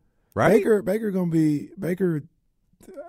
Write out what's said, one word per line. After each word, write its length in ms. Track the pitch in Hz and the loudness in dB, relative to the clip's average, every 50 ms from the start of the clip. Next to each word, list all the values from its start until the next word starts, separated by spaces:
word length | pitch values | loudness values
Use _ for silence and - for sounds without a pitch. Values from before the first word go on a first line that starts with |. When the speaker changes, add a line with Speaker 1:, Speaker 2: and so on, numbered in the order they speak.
| _ _ _ _ _ _ _ | _ _ _ _ _ _ _
Speaker 1:
right? 180 | 101 117 165 196 | 0 2 4 4
Speaker 2:
Baker, 300 | 240 392 320 220 202 - | 4 4 4 0 0 0
Baker 280 | - 190 226 226 214 | -2 -4 -4 -4 -4
gonna 200 | 185 185 185 170 | -2 -2 -2 0
be, 400 | 160 165 160 156 151 143 - - - - | 2 2 2 2 2 0 -4 -8 -12 -10
Baker, 460 | 190 156 185 175 190 180 165 147 147 - _ _ _ _ _ _ _ _ _ _ - | -6 -6 -2 0 0 0 0 -2 -6 -10 _ _ _ _ _ _ _ _ _ _ -20
uh, 40 | - 370 277 320 | -20 -18 -18 -18